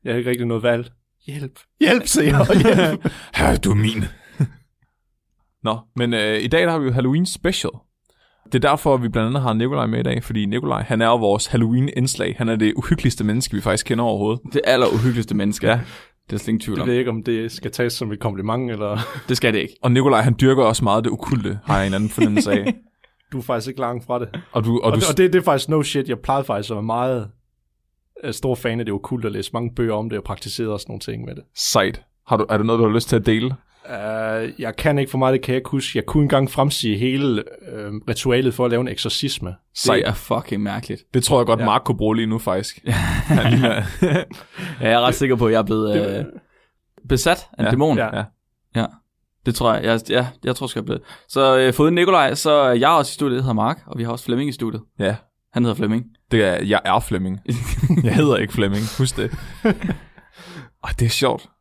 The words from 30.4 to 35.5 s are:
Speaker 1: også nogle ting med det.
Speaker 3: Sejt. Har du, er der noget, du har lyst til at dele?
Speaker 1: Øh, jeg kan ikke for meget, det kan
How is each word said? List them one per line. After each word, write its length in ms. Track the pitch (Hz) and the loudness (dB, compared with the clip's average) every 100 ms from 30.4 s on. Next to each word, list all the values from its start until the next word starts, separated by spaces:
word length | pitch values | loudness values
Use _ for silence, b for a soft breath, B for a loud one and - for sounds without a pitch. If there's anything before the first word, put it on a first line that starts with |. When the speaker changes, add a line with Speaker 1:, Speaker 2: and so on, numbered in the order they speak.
| 104 - 110 | -10 -6 -6
Speaker 1:
også 120 | 104 - | -6 -8
nogle 120 | 107 | -12
ting 240 | - 113 | -10 -10
med 100 | 120 | -10
det. 80 | 127 - - | -14 -16 -6
Speaker 3:
Sejt. 460 | - 117 98 - _ _ - | 0 2 2 -2 _ _ -2
Har 100 | 110 | 0
du, 100 | 104 | 2
er 80 | 107 | 2
der 80 | |
noget, 140 | 110 113 | 2 4
du 60 | 110 | 4
har 80 | |
lyst 140 | 113 - | 2 2
til 80 | 117 | 0
at 100 | 110 | 2
dele? 280 | 110 127 131 _ _ - | 0 0 -6 _ _ -14
Speaker 1:
Øh, 640 | 120 104 110 110 110 113 - | -10 -8 -6 -4 -4 -6 -8
jeg 180 | 117 - | -10 -2
kan 220 | 156 143 | 0 0
ikke 120 | 135 | 0
for 80 | 135 | 0
meget, 140 | 131 | 2
det 100 | 131 | 2
kan 100 | 127 | 0